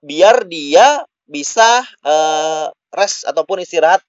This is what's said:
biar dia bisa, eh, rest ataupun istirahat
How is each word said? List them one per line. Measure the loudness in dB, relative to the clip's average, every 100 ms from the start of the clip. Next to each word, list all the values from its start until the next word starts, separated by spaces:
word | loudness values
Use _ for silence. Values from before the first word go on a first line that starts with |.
biar | -10 2 4 4 -2
dia | -12 0 4 4 2 -8 _
bisa, | _ -12 -8 0 2 2 -4 _
eh, | -2 0 0 -2 -4 -6 -8 -12 _
rest | -4 -4 -4 -6
ataupun | -6 -4 -8
istirahat | -4 0 2 2